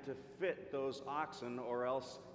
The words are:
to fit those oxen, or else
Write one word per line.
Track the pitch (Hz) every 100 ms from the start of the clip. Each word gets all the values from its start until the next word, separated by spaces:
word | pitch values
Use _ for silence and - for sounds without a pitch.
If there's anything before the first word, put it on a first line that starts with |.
| 139
to | 127 - -
fit | 180 - -
those | 139 135 123 135
oxen, | 147 151 - 120 123
or | 120 120 123
else | 131 - - -